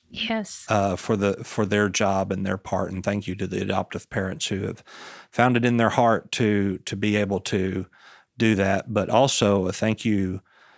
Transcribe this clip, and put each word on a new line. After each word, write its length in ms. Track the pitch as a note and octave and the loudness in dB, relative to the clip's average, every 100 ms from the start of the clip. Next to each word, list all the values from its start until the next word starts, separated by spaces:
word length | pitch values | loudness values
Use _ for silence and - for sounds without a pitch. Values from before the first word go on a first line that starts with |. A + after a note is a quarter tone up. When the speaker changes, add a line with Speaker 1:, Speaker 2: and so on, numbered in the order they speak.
| _ | _
Speaker 1:
Yes. 540 | - - A3 G3+ - - | -10 -6 -4 -6 -8 -2
Speaker 2:
uh, 260 | G#2+ G2 F2+ | 0 2 0
for 220 | - G#2 | -2 0
the, 160 | G2+ - | 0 -2
for 220 | - - G2+ | -4 -2 0
their 240 | G#2 G#2 | 2 2
job 420 | - G2+ F#2+ G2 | 2 0 0 -2
and 140 | F#2+ F#2+ | -2 -4
their 120 | F#2+ | -6
part, 340 | - F#2+ F#2 | -4 -4 -4
and 120 | F#2+ | -4
thank 240 | G2+ G#2 F#2 | -4 -4 -4
you 60 | G2 | -6
to 120 | F#2 | -6
the 120 | F#2+ | -4
adoptive 460 | G2 F#2+ F#2 G#2+ - | -4 -4 -4 -10 -8
parents 360 | G2+ F#2+ - - | -4 -4 -4 -6
who 140 | G2 G2 | -4 -6
have 160 | - - - - - - | -8 -16 -20 -20 -20 -6
found 260 | - B2 A#2+ | 2 4 4
it 80 | A#2+ | 4
in 120 | A#2 | 4
their 120 | A2+ | 4
heart 420 | - A#2+ G2+ - | 4 4 4 0
to, 440 | - A2 G2+ G2 F#2 - | 0 2 2 0 -2 -6
to 100 | G2+ | -4
be 200 | G#2+ G#2 | 0 0
able 240 | G2+ F#2+ | 0 -2
to 460 | - G2+ F#2+ F#2+ F#2+ _ - - _ - | -2 -2 -2 -4 -8 _ -20 -20 _ 0
do 180 | A2 G2 | 2 4
that, 380 | F#2+ G2 - | 2 0 0
but 160 | G#2 F2+ | -2 2
also 580 | A2 C#3 - G2+ G2+ F#2 | 4 4 4 2 2 0
a 60 | |
thank 320 | - A2 A2 A2+ | -2 -2 0 0
you 360 | G2+ F#2+ F#2 - _ - | 0 0 -4 -12 _ -20